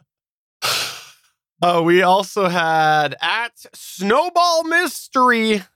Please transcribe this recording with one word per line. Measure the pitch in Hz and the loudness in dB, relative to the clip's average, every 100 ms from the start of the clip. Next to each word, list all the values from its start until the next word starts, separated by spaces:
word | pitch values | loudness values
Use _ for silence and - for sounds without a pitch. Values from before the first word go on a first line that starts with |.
| _ _ _ _ _ _ - - - - - _ _ _ _ - | _ _ _ _ _ _ -6 -6 -8 -12 -20 _ _ _ _ -4
Uh, | 175 170 | 0 2
we | 165 175 | 4 4
also | 180 185 190 - 190 | 4 2 0 -2 -2
had | 175 165 160 156 151 147 - | 0 0 0 2 2 0 -4
at | 165 208 233 _ - | -6 -4 -6 _ -20
Snowball | - - - 196 247 349 349 349 330 | -20 -18 -8 -2 0 0 0 2 0
Mystery | 330 339 349 - - 262 254 233 220 208 185 | 0 -2 -2 -6 -6 0 2 2 0 -2 -4